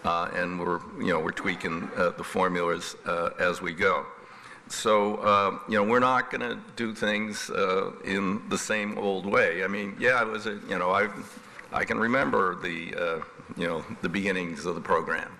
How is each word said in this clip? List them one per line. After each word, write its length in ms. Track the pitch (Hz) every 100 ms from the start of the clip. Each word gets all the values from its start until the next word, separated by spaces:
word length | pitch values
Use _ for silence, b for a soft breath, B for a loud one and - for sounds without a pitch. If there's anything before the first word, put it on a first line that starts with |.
Uh, 260 | 82 85 87
and 240 | 87 87 90
we're, 220 | 87 87 - -
you 140 | 95
know, 80 | 82
we're 100 | 82
tweaking, 600 | - 101 87 92 82 69 -
uh, 140 | 87
the 140 | 82
formulas, 720 | 82 95 92 90 85 85 - - -
uh, 240 | 85 85 -
as 220 | 90 85
we 120 | 90
go. 340 | 82 98 90 - - B B B B -
So, 480 | - 117 107 104 104
uh, 420 | 104 101 98 - -
you 80 | 107
know, 80 |
we're 140 | 104 120
not 320 | 127 127 123
gonna 280 | 131 120 110 - -
do 180 | 113
things, 560 | 107 107 104 107 101 -
uh, 420 | - 95 92 95 -
in 440 | - 98 98 104 -
the 100 | 98
same 400 | - 107 104 104
old 280 | 101 95 95
way. 360 | 117 101 85
I 40 | 95
mean, 300 | 104 101 95
yeah, 220 | 120 127
it 60 | 110
was 180 | 107 107
a, 120 | 101 -
you 100 | 95
know, 120 | 90
I, 180 | 98 107 104 - - B B B
I 120 | -
can 140 | - 110
remember 560 | 113 131 143 110 95
the, 400 | 90 90 82 85
uh, 260 | - 85 82 78 - - -
you 100 | 85
know, 180 | 80 - -
the 80 | 92
beginnings 580 | 98 98 92 85 76 82
of 80 |
the 60 | 82
program. 500 | 76 85 80 80 -